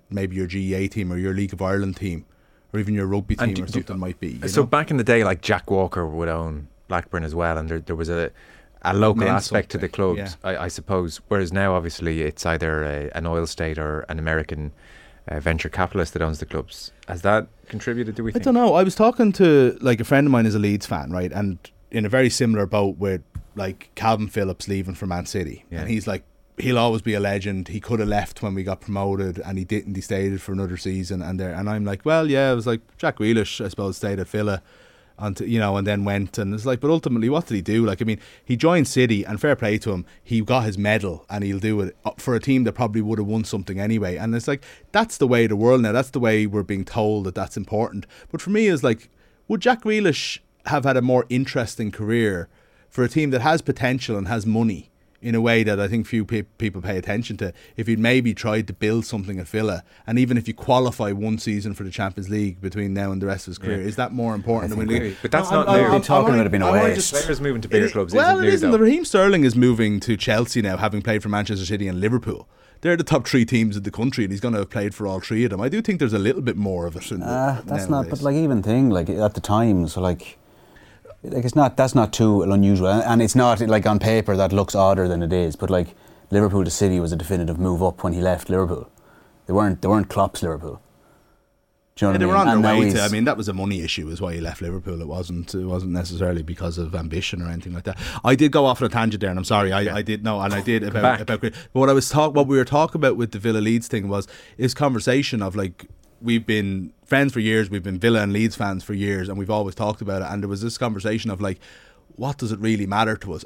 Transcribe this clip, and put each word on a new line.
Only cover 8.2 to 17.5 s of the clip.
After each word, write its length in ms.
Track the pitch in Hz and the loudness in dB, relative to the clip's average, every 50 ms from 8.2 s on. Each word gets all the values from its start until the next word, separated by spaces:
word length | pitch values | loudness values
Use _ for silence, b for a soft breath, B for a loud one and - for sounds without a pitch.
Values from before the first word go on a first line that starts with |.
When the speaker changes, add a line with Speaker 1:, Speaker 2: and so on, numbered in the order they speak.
| 82 - b b b b b b b b b - | -4 -4 b b b b b b b b b -6
Speaker 2:
a 120 | - 90 92 | -2 0 2
local 280 | 101 107 107 101 113 | 4 4 4 4 4
Speaker 1:
Meant 100 | 98 95 | 2 2
Speaker 2:
aspect 380 | 92 98 - - - 104 92 - | 2 0 0 0 -2 -2 -2 -2
to 60 | - - | -4 -6
the 60 | 98 90 | -6 -6
Speaker 1:
something, 40 | - | -2
Speaker 2:
club, 220 | - 98 92 87 101 | -2 0 0 0 -2
Speaker 1:
yeah. 120 | 98 95 85 - - | -4 -8 -10 -8 -6
Speaker 2:
I, 220 | 95 92 65 80 | -6 -4 -4 -6
I 20 | 90 | -8
suppose. 540 | - - - - 101 92 90 82 - - - - | -8 -10 -6 -2 -2 -2 -2 -2 -6 -10 -6 -2
Whereas 240 | 107 98 95 82 85 | -2 0 0 0 0
now, 200 | 98 98 98 92 | 0 2 2 2
obviously, 480 | 90 85 85 - - 90 82 80 80 | 0 -2 -4 -6 -6 -4 -2 -2 -2
it's 240 | 78 76 - - - | -2 -4 -4 -4 -2
either 380 | 87 82 78 85 80 78 78 76 | -2 -2 0 0 -2 -2 -2 -2
a, 260 | 73 73 73 73 71 - | -4 -4 -6 -6 -8 -6
an 100 | - 85 | -6 -4
oil 220 | 85 82 82 85 80 | -2 -2 -2 -2 -4
state 300 | - - 82 80 78 80 | -4 -6 -6 -4 -4 -4
or 240 | 78 76 76 76 - - | -4 -4 -6 -6 -8 -8
an 100 | 78 80 | -8 -6
American, 540 | 78 80 80 80 78 - 87 76 76 73 B B B B B B B B B B B - | -4 -2 -2 -2 -2 -4 -6 -8 -8 -10 B B B B B B B B B B B -10
uh, 100 | 80 78 | -8 -4
venture 300 | 73 85 82 82 - 80 | -2 -2 -2 -2 -4 -6
capitalist 420 | - 95 92 87 - 98 85 - - | -4 -4 -4 -2 -2 -2 -4 -4 -4
that 80 | 82 | -4
owns 180 | 80 80 78 78 | -4 -4 -4 -6
the 60 | 80 | -8
clubs. 460 | - - 78 76 - - - - - - _ _ - | -8 -8 -8 -8 -10 -14 -18 -18 -18 -20 _ _ -12
Has 140 | 87 87 | -8 -2
that 260 | 80 98 104 110 80 - | 0 2 2 2 0 -2